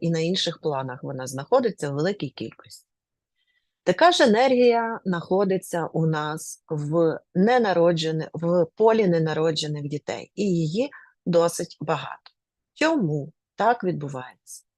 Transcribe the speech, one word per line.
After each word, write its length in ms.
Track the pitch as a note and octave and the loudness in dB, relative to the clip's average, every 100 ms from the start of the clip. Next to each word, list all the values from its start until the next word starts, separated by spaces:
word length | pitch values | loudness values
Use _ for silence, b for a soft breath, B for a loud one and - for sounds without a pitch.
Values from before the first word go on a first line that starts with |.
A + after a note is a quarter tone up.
і 100 | E3 | -2
на 80 | E3 | -2
інших 400 | E3 F#3+ - E3+ | -2 -2 -4 -4
планах 420 | D#3+ C#3 C3 B2+ | -4 -4 -6 -10
вона 240 | C#3+ C3 C3 | -10 -10 -10
знаходиться 640 | C3 C#3 B3+ A#3+ - C#3+ | -10 0 2 2 -2 -6
в 40 | |
великій 340 | C#3 E3+ G3+ C#3+ | -2 -2 -4 -8
кількості. 580 | - A2 - - - _ _ _ _ _ _ _ _ _ _ | -10 -12 -14 -20 -20 _ _ _ _ _ _ _ _ _ _
Така 280 | - F3+ F4 | -2 4 4
ж 120 | F4 | 6
енергія 760 | C#4+ G#3 C4 B3 B3 A#3 A3+ A3+ | 4 4 4 4 4 4 0 -4
знаходиться 800 | F#3+ F3 - F#3 G3+ F#3 - F3 D#3+ | -4 -4 0 0 2 0 -4 -4 -4
у 140 | D#3+ D#3+ | -2 0
нас 580 | D#3 D3+ D#3 - - - | 0 -4 -8 -12 -16 -10
в 520 | D#3 D3 E3 E3 D3+ - | -6 -2 2 2 0 -4
ненароджене-, 960 | F3+ G#3 B3+ A3 E3+ E3+ E3+ D#3+ D#3+ D#3 | 0 4 4 2 4 4 2 0 -4 -6
в 340 | - E3+ F3+ E3 - | -6 0 2 0 2
полі 300 | A3 A3+ G3 | 2 4 4
ненароджених 800 | E3+ D#3+ D#3 D#3+ D#3 D#3 D3 C#3+ | 2 0 0 0 -2 -4 -8 -8
дітей, 440 | D3 - A2+ - | -8 -8 -10 -10
і 80 | - | -4
її 480 | G#3 F3 D#3+ F3+ C#4 B B _ - | 0 0 0 -2 -4 B B _ 0
досить 520 | E3+ E3+ - F3 - | 2 2 0 -8 -8
багато. 520 | D#3 D3 C3+ - - _ _ _ _ | -6 -4 -6 -16 -20 _ _ _ _
Чому 580 | - D#4 D#4+ F3 D3+ C#3+ - _ - | -2 0 2 0 -2 -6 -14 _ -2
так 280 | G#3 A#3+ | 0 0
відбувається? 800 | F#3 D3+ C#3+ C3+ B2+ - - - _ | -2 -4 -6 -10 -14 -18 -20 -20 _